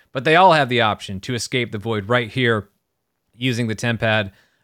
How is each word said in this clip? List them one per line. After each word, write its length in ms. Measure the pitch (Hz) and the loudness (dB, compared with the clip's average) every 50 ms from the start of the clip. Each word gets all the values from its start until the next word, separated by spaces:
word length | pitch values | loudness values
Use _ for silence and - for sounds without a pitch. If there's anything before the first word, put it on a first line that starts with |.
| _ _ | _ _
but 120 | - 135 120 | -10 -4 0
they 120 | 156 156 | 2 4
all 180 | 170 190 190 165 | 6 6 6 6
have 160 | 156 139 120 | 4 2 2
the 120 | 123 120 | 2 2
option 380 | 113 107 101 - - - 101 92 | 2 2 0 -2 -6 -10 -12 -10
to 120 | - - 127 | -8 -6 -6
escape 380 | 117 - - - 127 120 107 | -6 -6 -6 -4 -4 -4 -4
the 60 | 113 107 | -6 -8
void 320 | 98 113 113 107 98 101 | -6 -4 -4 -4 -2 -2
right 200 | 120 123 120 107 | -2 -2 -2 -2
here 380 | - 131 127 120 117 107 98 - _ _ _ _ _ _ _ _ _ _ _ _ _ | -4 -2 0 0 0 0 -2 -6 _ _ _ _ _ _ _ _ _ _ _ _ _
using 340 | - 120 131 120 113 123 110 | -6 -4 -2 -2 -2 -2 -4
the 80 | 110 | -4
TemPad. 560 | - - 120 117 104 117 110 107 110 104 98 - _ _ _ _ _ | -4 -2 -4 -2 0 0 0 0 0 -2 -4 -8 _ _ _ _ _